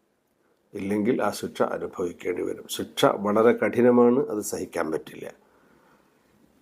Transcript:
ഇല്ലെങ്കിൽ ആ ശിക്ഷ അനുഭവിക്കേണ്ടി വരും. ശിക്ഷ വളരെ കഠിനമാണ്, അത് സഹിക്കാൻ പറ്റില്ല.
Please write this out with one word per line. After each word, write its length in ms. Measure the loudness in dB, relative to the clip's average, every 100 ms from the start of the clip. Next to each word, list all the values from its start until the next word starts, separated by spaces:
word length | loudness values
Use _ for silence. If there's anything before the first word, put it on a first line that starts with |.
| _ _ _ _ _ _ _
ഇല്ലെങ്കിൽ 420 | -10 -4 -2 0 0 -2
ആ 60 | -4
ശിക്ഷ 180 | -6 -2 -2
അനുഭവിക്കേണ്ടി 680 | -4 -8 -6 -8 -6 -6 -4 -6
വരും. 200 | -8 -10 -10
ശിക്ഷ 280 | -10 2 2 2 0
വളരെ 260 | 4 4 4
കഠിനമാണ്, 560 | 0 2 4 6 6 4 0
അത് 120 | -4 -6
സഹിക്കാൻ 340 | -8 -6 -4 -4
പറ്റില്ല. 320 | -4 -8 -16 -16 -16 _ _ _ _ _ _ _ _ _ _ _ _